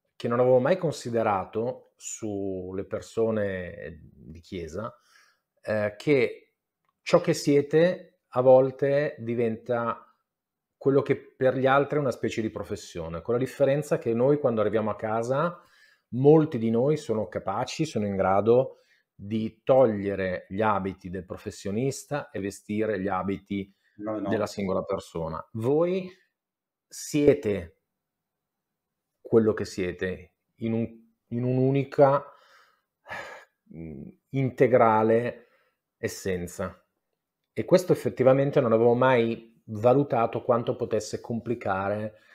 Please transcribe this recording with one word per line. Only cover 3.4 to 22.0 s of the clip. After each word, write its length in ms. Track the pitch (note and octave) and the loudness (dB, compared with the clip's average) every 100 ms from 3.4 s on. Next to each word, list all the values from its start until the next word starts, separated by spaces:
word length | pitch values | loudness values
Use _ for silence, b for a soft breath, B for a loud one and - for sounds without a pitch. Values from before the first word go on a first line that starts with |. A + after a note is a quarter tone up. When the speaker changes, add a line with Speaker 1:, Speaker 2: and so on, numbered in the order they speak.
| G2+ F#2+ F2+ - C2+ E2 - | -2 -4 -8 -12 -14 -16 -20
Speaker 1:
di 260 | - C#2 E2 | -20 -20 -20
chiesa, 560 | - F#2 E2 D#2 A2+ - b b b b b _ | -12 -10 -10 -10 -10 -14 b b b b b _
eh, 340 | - G#2+ G#2 G#2 | -6 -2 -2 -4
che 560 | - C#3+ A#2 - _ _ _ _ _ _ | 0 2 2 -4 _ _ _ _ _ _
ciò 180 | - F3 | 2 2
che 140 | F3 | 4
siete 880 | E3 - C#3+ C#3+ D#3 F3 - - _ _ | -2 2 2 4 4 4 0 -10 _ _
a 120 | B2 | 2
volte 720 | C3 C3 C3+ C3 C#3 C#3 D3 - | 8 8 6 0 0 0 -2 -4
diventa 800 | A2+ A#2+ A#2 A2 - A#2+ A#2 A2 - _ _ _ _ _ _ - | -6 -2 -2 -2 -4 -4 -2 -6 -10 _ _ _ _ _ _ -4
quello 240 | C#3+ C#3 | 2 2
che 160 | C3+ C3 | 2 -2
per 400 | - - C3 C3 | -6 -2 0 2
gli 80 | C3 | 4
altri 320 | C3+ C#3 D3+ | 4 2 0
è 40 | |
una 100 | C#3 | -2
specie 300 | A2 A2+ A2+ | -2 -4 -4
di 80 | A2 | -6
professione, 720 | - G2+ G2+ - F2 D#2+ E2+ | -6 -10 -10 -10 -12 -10 -8
con 120 | - | -2
la 60 | A#2+ | -2
differenza 580 | C3 - C3+ C#3 D3 D#3+ | -2 0 0 0 -2 -4
che 160 | A#2+ | -2
noi 240 | A2+ C3 D3 | 2 2 2
quando 240 | C#3 A2+ | 2 0
arriviamo 280 | G#2 G#2+ G#2+ | 0 0 -2
a 40 | G2+ | -4
casa, 640 | A2 A2 A#2 C3+ E3+ E3+ b b b b b | -4 -2 -2 -2 -2 -6 b b b b b
molti 480 | A#2 C#3 D#3+ D3+ B2+ | 2 6 6 6 0
di 120 | A2+ | -2
noi 280 | A2+ C3+ D#3 | 0 0 -2
sono 300 | - A2 G2 | -2 -4 -4
capaci, 580 | G2+ - G2+ B2+ - D#3 | -6 -6 -4 -4 -6 -6
sono 200 | A#2 G#2 | -4 -2
in 100 | G2 | 0
grado 640 | F#2+ G2 G#2 A#2+ C3 B B B B | 2 4 4 4 2 B B B B
di 480 | - G2 A2 A2 - | -18 -8 -6 -6 -6
togliere 840 | - C3 B2 G#2 G2 F#2+ F#2+ F2+ - | 2 4 4 2 -4 -4 -4 -6 -6
gli 120 | F#2+ | -2
abiti 480 | G#2+ G2 F#2+ F#2 F#2 | 0 0 -2 -8 -10
del 160 | F#2 F2+ | -12 -12
professionista 1040 | F#2+ - - G2+ G#2 C3+ - | -14 -14 -12 -6 -4 -4 -6